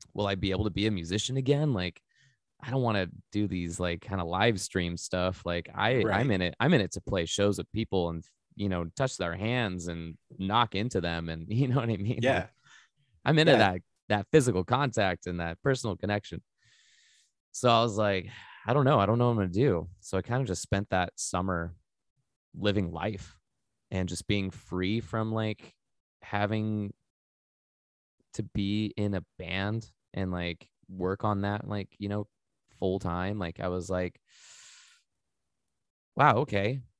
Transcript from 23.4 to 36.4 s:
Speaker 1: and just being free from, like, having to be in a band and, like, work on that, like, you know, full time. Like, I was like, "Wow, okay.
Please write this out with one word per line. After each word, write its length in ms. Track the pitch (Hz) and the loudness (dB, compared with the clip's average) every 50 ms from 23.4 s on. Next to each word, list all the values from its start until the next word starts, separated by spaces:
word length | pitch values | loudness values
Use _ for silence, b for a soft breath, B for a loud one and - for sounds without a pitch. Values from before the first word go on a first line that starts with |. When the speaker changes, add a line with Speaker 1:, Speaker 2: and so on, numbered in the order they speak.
| _ _ _ _ _ _ _ _ _ _ | _ _ _ _ _ _ _ _ _ _
Speaker 1:
and 180 | 92 92 92 90 | -4 -4 -2 -2
just 160 | 87 - - | -4 -6 -2
being 240 | - 104 101 95 95 | 0 0 0 0 -4
free 500 | - - - - 90 92 92 95 107 117 | -6 -10 -12 -8 -4 -2 -2 0 -2 -2
from, 320 | 110 - - 113 110 110 | -4 -4 -4 -4 -2 -2
like, 440 | 110 110 110 107 104 - - - - _ _ _ _ _ _ _ _ _ - | -2 -2 -2 -2 -4 -6 -12 -20 -20 _ _ _ _ _ _ _ _ _ -10
having 680 | - - 101 104 101 110 107 110 107 107 107 104 101 - _ _ _ _ _ _ _ _ _ _ _ _ _ _ _ _ _ _ _ _ _ _ _ _ _ _ _ - | -6 -2 -2 0 0 0 -2 -2 -2 -2 -2 -4 -4 -8 _ _ _ _ _ _ _ _ _ _ _ _ _ _ _ _ _ _ _ _ _ _ _ _ _ _ _ -8
to 80 | - | -8
be 460 | 107 - - 104 98 98 104 107 107 104 - | -8 -4 -4 -2 -2 0 0 0 -2 -2 -2
in 160 | - 104 101 101 | -2 -2 -2 -2
a 100 | 92 85 - _ | -4 -6 -8 _
band 540 | - 90 85 90 95 98 104 107 117 - - _ _ _ _ - | -12 -8 -6 -4 -2 -2 -2 -2 -4 -6 -10 _ _ _ _ -6
and, 160 | - 95 92 | -4 -4 -2
like, 360 | 90 87 87 85 82 - - _ _ _ _ - | -2 -2 -4 -4 -6 -8 -12 _ _ _ _ -14
work 340 | 92 92 90 92 98 - - | -8 -4 -2 -2 -2 0 0
on 180 | 107 104 101 | 0 0 0
that, 260 | 101 101 104 107 - | 0 -2 -2 -4 -4
like, 280 | 104 104 104 98 - - - | -6 -6 -6 -8 -10 -10 -8
you 100 | 101 101 | -6 -4
know, 180 | 101 104 104 - _ _ _ _ _ _ _ _ _ _ | -4 -4 -6 -8 _ _ _ _ _ _ _ _ _ _
full 200 | 101 95 92 95 | -2 -2 0 0
time. 400 | - 90 85 87 90 98 104 107 | -2 -2 -2 -2 -2 -4 -4 -4
Like, 200 | 92 82 82 - | -6 -6 -6 -6
I 100 | 95 92 | -4 -4
was 200 | 90 90 85 95 | -4 -4 -4 -2
like, 320 | 92 90 90 87 - _ B B B B B B B B B B B B B B B B B _ _ _ _ _ _ _ _ _ _ _ _ _ _ _ _ _ _ _ _ _ _ | -2 -2 -2 -4 -6 _ B B B B B B B B B B B B B B B B B _ _ _ _ _ _ _ _ _ _ _ _ _ _ _ _ _ _ _ _ _ _
"Wow, 220 | - 135 147 113 | 6 6 6 6
okay. 440 | 113 | 4